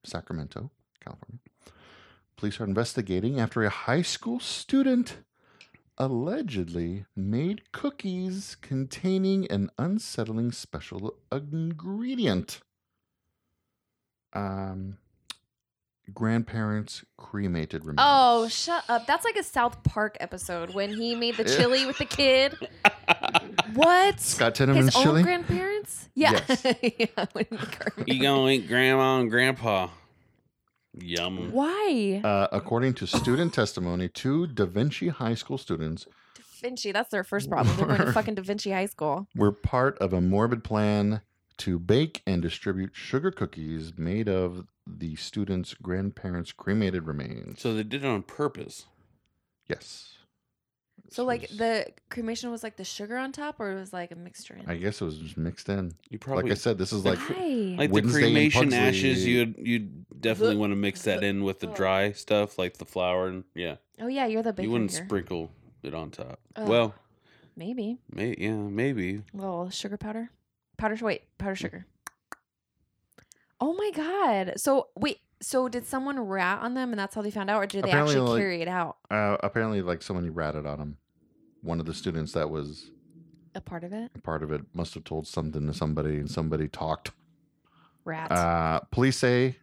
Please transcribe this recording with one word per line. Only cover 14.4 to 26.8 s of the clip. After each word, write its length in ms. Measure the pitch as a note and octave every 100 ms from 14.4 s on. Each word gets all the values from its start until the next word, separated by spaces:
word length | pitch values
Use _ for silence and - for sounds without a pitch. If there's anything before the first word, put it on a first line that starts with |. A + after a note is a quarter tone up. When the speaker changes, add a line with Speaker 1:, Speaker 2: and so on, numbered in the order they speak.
| G2+ F#2+ F#2+ F#2+ F#2+ F#2+ _ _ _ - _ _ _ _ _ _ -
Speaker 1:
grandparents' 920 | G2 A2+ A#2 A2+ A2+ G#2+ G#2+ G#2+ - - -
cremated 680 | - G#2 G2+ F2 D#2 D#2+
remains. 140 | D#2 D2
Speaker 2:
Oh, 480 | C#4 C#4 B3+ A#3 A3+
shut 360 | - - E4+ -
up. 180 | A#3+ A3+
That's 180 | D#4+
like 120 | A#4 G#4+
a 60 |
South 400 | F4 C4+ A#3+ -
Park 340 | - - G#3+ -
episode 540 | F3+ F3+ - F3 E3+
when 180 | F#3+ G3+
he 220 | G#3+ A#3
made 220 | A#3 A#3 -
the 80 | A3
Speaker 1:
Yeah. 80 | -
Speaker 2:
chili 300 | A#3+ C4 C4
with 120 | C#4
the 60 | D4
kid. 480 | - C#4 C4 C#4 C#4
Speaker 1:
<laughs> 60 | - - - - - - - - - - -
Speaker 2:
What? 440 | A3 D#4+ F4+ G4 G4
Speaker 1:
Scott 360 | - - A#2
Tenorman's 320 | A2+ C3+ C3+ C3
Speaker 2:
His 100 | B3
own 60 |
Speaker 1:
chili? 200 | B3+ D3+
Speaker 2:
grandparents? 840 | F3+ F4 - F4+ F#4+ G#4 G#4 - -
Yeah. 260 | - D4+ - -
Speaker 1:
Yes. 160 | C4
Speaker 2:
<laughs> 180 | C4 A#3+